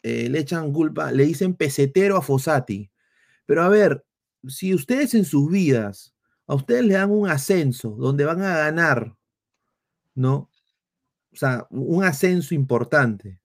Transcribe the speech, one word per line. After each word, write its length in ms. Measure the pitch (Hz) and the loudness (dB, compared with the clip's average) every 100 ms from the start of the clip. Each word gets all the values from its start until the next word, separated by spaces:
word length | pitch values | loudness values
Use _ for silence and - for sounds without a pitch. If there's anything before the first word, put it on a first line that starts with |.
eh, 260 | - 117 120 | -6 -4 -2
le 100 | 147 | -4
echan 320 | 143 170 151 | -2 -4 -4
culpa, 400 | 147 156 156 143 | -2 -2 -2 -2
le 140 | 127 143 | 2 2
dicen 280 | 151 185 180 | 2 -2 0
pesetero 600 | 151 143 139 185 196 190 | -2 0 2 2 2 0
a 40 | |
Fossati. 680 | 143 135 160 147 - 101 101 _ _ _ _ _ - | 0 -2 2 -2 -2 -10 -10 _ _ _ _ _ -2
Pero 180 | 156 | 2
a 60 | 175 | 4
ver, 360 | 214 190 139 _ _ _ _ 131 | 4 4 0 _ _ _ _ -18
si 260 | - 185 | -8 -2
ustedes 400 | 185 - 254 285 226 | -2 0 -2 2 0
en 100 | 190 | 2
sus 240 | 143 147 | 0 2
vidas, 640 | 196 165 120 104 101 - _ _ _ - | 2 2 2 -2 -10 -20 _ _ _ -4
a 80 | 143 | -4
ustedes 300 | 139 240 233 | 0 2 4
le 80 | 190 | 2
dan 160 | 202 | 2
un 160 | 208 202 | 0 0
ascenso 600 | 147 - 190 139 117 113 | -2 0 0 0 -2 -8
donde 340 | 107 131 139 147 | -4 -2 0 0
van 160 | 170 | -2
a 160 | 196 160 | -2 0
ganar, 580 | 151 160 165 123 110 - _ _ _ _ _ _ _ _ _ 131 | 0 0 2 0 -4 -14 _ _ _ _ _ _ _ _ _ -2
¿no? 340 | 127 139 - _ _ _ _ _ _ _ _ | 0 0 -4 _ _ _ _ _ _ _ _
O 40 | - | -4
sea, 320 | 135 123 - | -2 -2 -6
un 340 | 123 135 170 | -10 -2 0
ascenso 500 | 190 139 185 180 156 160 | 0 0 0 0 0 -2
importante. 840 | 135 120 120 151 123 101 101 92 | 0 0 2 2 2 -2 -12 -20